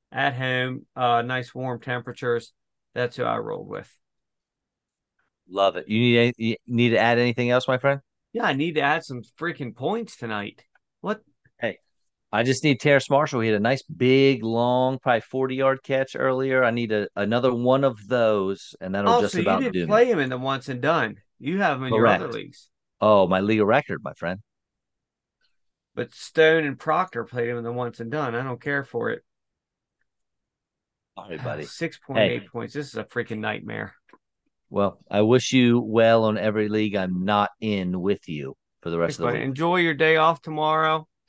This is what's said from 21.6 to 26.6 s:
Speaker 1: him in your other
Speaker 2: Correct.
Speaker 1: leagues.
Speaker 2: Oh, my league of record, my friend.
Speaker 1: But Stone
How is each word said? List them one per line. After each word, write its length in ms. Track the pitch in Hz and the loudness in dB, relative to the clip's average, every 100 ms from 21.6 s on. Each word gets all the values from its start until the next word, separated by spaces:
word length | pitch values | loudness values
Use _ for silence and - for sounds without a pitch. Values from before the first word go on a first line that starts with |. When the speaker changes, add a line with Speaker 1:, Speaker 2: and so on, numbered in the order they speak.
| 190 135 | 0 -2
Speaker 1:
him 60 | 131 | -2
in 60 | |
your 120 | 113 113 | 4 4
other 120 | 92 147 | 4 -2
Speaker 2:
Correct. 80 | |
Speaker 1:
leagues. 340 | 113 92 - - _ _ _ | -8 -12 -20 -20 _ _ _
Speaker 2:
Oh, 260 | 107 104 92 | 4 6 6
my 140 | 95 | 2
league 200 | 101 110 | 2 2
of 60 | 101 | 4
record, 340 | 123 - 80 | 2 0 -10
my 80 | - | -10
friend. 260 | - 85 98 - _ _ _ _ _ _ _ _ _ _ _ _ _ _ - | -10 -8 -8 -12 _ _ _ _ _ _ _ _ _ _ _ _ _ _ -10
Speaker 1:
But 180 | 117 | -10
Stone 500 | - - - 156 165 | -12 -6 4 6 6